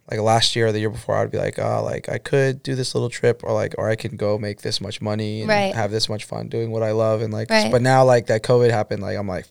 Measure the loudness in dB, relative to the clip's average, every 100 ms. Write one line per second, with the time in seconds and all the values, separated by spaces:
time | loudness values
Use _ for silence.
0 | -8 -2 2 4 2 2 0 0 -2 -4
1 | -2 -2 0 -2 -4 -2 -2 -2 -2 -6
2 | -6 -8 -2 2 2 0 -4 -4 -4 -2
3 | -4 0 0 0 -2 -2 -2 -2 -2 -2
4 | -4 -4 -2 -2 -4 -6 -6 -6 -6 -6
5 | -4 -4 -4 -4 0 0 0 -2 -2 -2
6 | -2 -4 -8 -10 -6 -4 -4 -2 0 0
7 | 2 0 -2 -4 0 2 4 4 6 6
8 | 8 6 4 0 4 4 6 2 0 -4
9 | -4 -6 -6 -6 -10